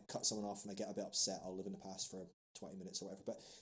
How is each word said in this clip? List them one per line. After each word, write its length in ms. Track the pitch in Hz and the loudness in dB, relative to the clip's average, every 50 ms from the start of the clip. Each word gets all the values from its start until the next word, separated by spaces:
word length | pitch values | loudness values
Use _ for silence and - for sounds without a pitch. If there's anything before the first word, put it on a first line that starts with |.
| - - | -2 -2
cut 160 | - 123 - | 0 4 6
someone 200 | - 107 107 104 101 | 6 6 4 2 0
off 120 | 101 104 - | 0 -2 -4
and 80 | 104 | -2
I 20 | 98 | -2
get 160 | 101 110 98 | 0 0 0
a 40 | 98 | 0
bit 100 | 107 98 | 0 0
upset, 380 | 92 - - - - 95 87 90 | 2 4 6 6 6 4 2 0
I'll 100 | 92 92 | -2 -2
live 100 | 95 95 | -2 -2
in 60 | 101 | -2
the 60 | 95 92 | -4 -6
past 320 | - 95 95 95 - - | -6 -6 -4 -2 -2 -2
for 160 | - 92 90 87 - _ _ _ - | -4 -6 -8 -8 -12 _ _ _ -10
twenty 220 | - 101 92 - | -8 -8 -6 -6
minutes 240 | 95 90 90 90 - | -6 -4 -4 -2 -2
or 20 | - | -2
whatever. 180 | - 98 98 - | -4 -6 -4 -2
But 120 | - - - - - - - | -4 -4 -4 -6 -12 -14 -16